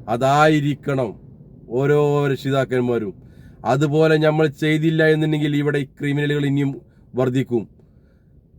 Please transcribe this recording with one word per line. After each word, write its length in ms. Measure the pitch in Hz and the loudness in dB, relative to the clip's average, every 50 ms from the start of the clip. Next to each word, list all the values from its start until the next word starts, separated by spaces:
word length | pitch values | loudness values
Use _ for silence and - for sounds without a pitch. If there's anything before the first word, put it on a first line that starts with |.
| - - 113 | -8 -6 -4
അതായിരിക്കണം 960 | 120 135 131 139 147 151 156 156 151 143 147 139 - - 147 143 135 127 107 90 - - - - - - - - - - - 110 127 | -2 0 2 4 4 4 4 4 2 0 -2 -6 -6 -6 -6 -4 -4 -4 -6 -8 -14 -20 -20 -20 -20 -20 -20 -20 -20 -14 -8 -4 -2
ഓരോ 220 | 139 143 147 147 147 147 143 147 143 143 | 0 2 2 2 2 2 2 0 0 0
രക്ഷിതാക്കന്മാരും. 800 | 139 127 - 139 135 135 131 101 123 127 123 123 120 113 110 98 - - - - - - - - - - - 110 | -2 -4 -4 -2 -2 -2 -2 0 0 -2 0 0 -2 -2 -4 -6 -10 -12 -18 -20 -20 -20 -20 -20 -18 -8 -4 -2
അതുപോലെ 420 | 123 143 151 147 143 156 160 160 156 156 156 | 0 0 0 0 2 2 4 4 4 4 2
നമ്മൾ 200 | 156 151 156 156 156 131 - | 2 2 2 0 0 -2 -2
ചെയ്തില്ല 400 | 156 151 156 156 151 165 160 160 160 156 156 | -2 0 0 0 0 0 2 2 4 4 4
എന്നുണ്ടെങ്കിൽ 380 | 156 160 156 156 151 151 156 147 143 | 2 2 0 0 -2 -2 -2 -2 -2
ഇവിടെ 180 | 143 147 143 147 143 | -2 -2 -2 -4 -4
ഈ 20 | 139 - - | -6 -10 -8
ക്രിമിനലുകൾ 460 | 143 143 143 147 147 147 147 147 143 139 | -4 -4 -2 -2 -2 -2 -2 -2 -2 -2
ഇനിയും 200 | 139 143 143 139 139 - - _ _ _ - _ - 117 | -2 0 -2 -2 -4 -8 -14 _ _ _ -20 _ -4 -2
വർദ്ധിക്കും. 440 | 131 127 123 135 123 - 120 117 98 - - _ - _ _ _ _ _ _ _ _ _ _ - _ _ _ | -2 0 0 -2 -2 -2 -4 -4 -4 -6 -16 _ -20 _ _ _ _ _ _ _ _ _ _ -20 _ _ _